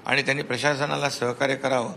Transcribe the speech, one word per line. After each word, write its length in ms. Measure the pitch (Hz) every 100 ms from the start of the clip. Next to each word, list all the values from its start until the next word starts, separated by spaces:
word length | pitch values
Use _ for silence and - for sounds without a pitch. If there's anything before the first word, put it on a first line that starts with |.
| -
आणि 160 | 139
त्यांनी 220 | 131 139
प्रशासनाला 680 | 139 123 147 139 147 143 143
सहकार्य 460 | - 120 120 139 131
करावं, 360 | 135 127 113